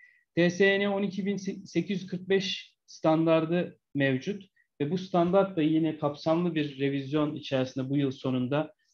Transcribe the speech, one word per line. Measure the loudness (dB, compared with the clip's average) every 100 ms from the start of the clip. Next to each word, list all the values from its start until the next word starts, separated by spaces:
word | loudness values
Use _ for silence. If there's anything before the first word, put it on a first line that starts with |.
| _ _ _ 2
T | 2
S | 4 4 4
N | 2
on | 0
iki | -2 -2 -4
bin | -4 -6 -8 -4
sekiz | -4 -2 -4
yüz | -6
kırk | -10 0
beş | 0 0 -6 -12 _ _
standardı | -2 2 4 4 4 2 0 -2 -8 _ 0
mevcut | 2 2 -2 -8 -12 _ _ _
ve | -2
bu | -2
standart | 0 2 4 4 2 0
da |
yine | 2 2 0 -2
kapsamlı | -4 -2 0 0 0 -2
bir | -4 -2
revizyon | -2 -2 -2 -2 -2 -4
içerisinde | -4 -2 -2 -4 -2
bu | 0
yıl | -2
sonunda | -2 -2 -2 0 -2 -2 -10 _